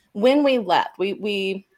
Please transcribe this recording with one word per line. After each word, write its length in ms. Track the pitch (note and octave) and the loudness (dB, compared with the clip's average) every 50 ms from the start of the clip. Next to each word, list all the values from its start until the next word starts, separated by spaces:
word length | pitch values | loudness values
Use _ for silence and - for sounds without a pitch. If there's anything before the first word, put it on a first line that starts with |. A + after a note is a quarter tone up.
| _ _ - | _ _ -6
When 300 | G#3 G3+ B3+ C4+ D4 D4 | 0 2 2 4 4 4
we 140 | C#4 C4 B3 | 2 2 0
left, 400 | G#3 F3+ E3+ C#3+ - - - - | 0 0 0 0 0 -2 -4 -6
we, 160 | F3+ G3+ G3 | -4 -4 -4
we 540 | - F#3 G#3+ G3+ G3 F#3+ F#3+ F#3+ G3 - _ _ | -6 -6 -4 -4 -2 -2 -4 -6 -6 -10 _ _